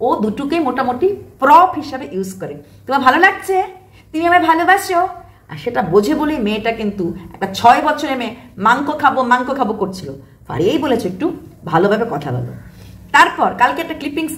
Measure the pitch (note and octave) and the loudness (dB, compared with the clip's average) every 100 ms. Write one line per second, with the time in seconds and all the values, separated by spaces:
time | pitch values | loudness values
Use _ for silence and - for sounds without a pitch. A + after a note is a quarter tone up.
0 | B3 B3+ G#3+ C4 C#4+ - C4 B3 B3 A#3+ | -2 0 -2 -4 -4 -2 -2 -2 -2 0
1 | F#4+ G4+ - - C4+ D#4+ F4+ D4+ - C4 | 0 -2 -10 0 6 8 6 2 -8 -10
2 | - F#3 F#3+ - D#3 C#3+ - - - C4+ | -8 -8 -8 -8 -12 -12 -18 -14 -4 2
3 | B3+ D4 F#4+ F#4+ - F#4 G4+ - - - | 4 6 4 2 -2 -2 -2 -8 -20 -20
4 | _ D#4 E4+ F4+ E4 D#4+ E4+ G4 F#4+ F4 | _ -2 2 4 4 2 4 2 2 0
5 | F#4 - - - - D#3 A#3+ B3 E3+ G3 | -2 -4 -18 -20 -18 -10 -6 -4 0 2
6 | A#3 D4+ D4+ D4+ G#3 A3 A3+ A3+ G#3 G3 | 2 0 -2 -2 -4 -2 -4 -4 -4 -4
7 | E3+ - - - F#3+ - A#3 C#4 D4+ D4+ | -6 -6 -14 -8 -8 2 4 4 2 -2
8 | D#4 B3 A3 - - - G#3+ C4 C#4+ D4+ | -4 -4 -6 -10 -16 -2 2 2 0 0
9 | C#4+ C4+ A#3+ B3 B3+ C4+ G#3+ G#3 F#3+ - | 2 2 2 0 0 -2 -2 -2 -4 -6
10 | C#3 - - - - D#3 F#3+ D4+ D4 A#3 | -12 -14 -20 -20 -8 -2 0 0 0 0
11 | F#3 F#3 D#4+ - - - - E3 G3+ G#3+ | -2 -4 -4 -4 -14 -16 -2 0 2 0
12 | A#3 D3 C3 B2 A#2+ - - - - - | -2 -6 -6 -6 -8 -12 -18 -20 -20 -20
13 | - C#4 F#4 - G3+ F#3+ B3+ E4+ D#4+ D4+ | 0 4 4 2 -2 2 0 0 -6 -8
14 | C#4+ D4+ D#4+ | -8 -4 -6